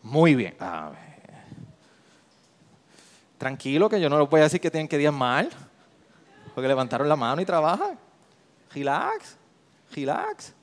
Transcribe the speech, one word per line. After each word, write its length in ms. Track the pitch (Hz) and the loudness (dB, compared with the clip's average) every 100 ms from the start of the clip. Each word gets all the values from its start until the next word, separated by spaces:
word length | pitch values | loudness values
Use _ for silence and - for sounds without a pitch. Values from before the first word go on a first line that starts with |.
Muy 320 | 113 143 165 | 0 4 6
bien. 220 | 135 92 - | 4 0 -8
A 320 | 90 82 78 | -10 -10 -12
ver. 520 | - - - - - - - - - _ _ _ _ _ _ _ _ _ _ _ - - _ _ _ | -16 -20 -20 -20 -20 -20 -20 -20 -20 _ _ _ _ _ _ _ _ _ _ _ -20 -20 _ _ _
Tranquilo, 500 | 131 135 135 143 214 | -10 -8 -2 0 2
que 120 | 214 | 2
yo 80 | 156 | 2
no 100 | 147 | 2
les 100 | 139 | 4
voy 120 | 160 | 6
a 40 | |
decir 160 | 151 180 | 6 4
que 120 | 170 | -2
tienen 160 | 160 151 | -4 -2
que 120 | 147 | 2
ir 120 | 147 | 2
mal, 380 | 143 123 131 269 - - _ _ _ _ _ _ - - | 2 0 0 -2 -8 -20 _ _ _ _ _ _ -20 -12
porque 140 | - 131 | -6 -2
levantaron 420 | 135 123 123 147 | 0 -2 -2 0
la 60 | |
mano 260 | 151 117 147 | 0 0 -2
y 60 | 180 | 0
trabajan. 500 | 170 156 190 403 302 _ _ _ _ _ _ _ | 0 0 0 -4 -8 _ _ _ _ _ _ _
Relax, 600 | 143 139 147 - 427 - - _ _ _ _ _ | -6 -4 -2 -4 -8 -12 -20 _ _ _ _ _
relax. 580 | 151 139 - 427 403 - _ | -8 -4 -4 -6 -10 -18 _